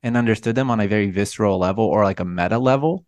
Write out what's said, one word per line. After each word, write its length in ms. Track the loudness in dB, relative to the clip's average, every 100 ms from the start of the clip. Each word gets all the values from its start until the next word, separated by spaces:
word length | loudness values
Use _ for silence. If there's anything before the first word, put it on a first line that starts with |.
and 140 | -2 0
understood 380 | 0 0 0
them 160 | 0 0
on 100 | 0
a 60 | 0
very 220 | 0 0
visceral 480 | -2 -4 0 0 2
level 260 | 0 0
or, 200 | 2 2
like, 160 | 2 0
a 40 |
meta 340 | -4 -2 -2 0
level, 480 | 2 2 0 -4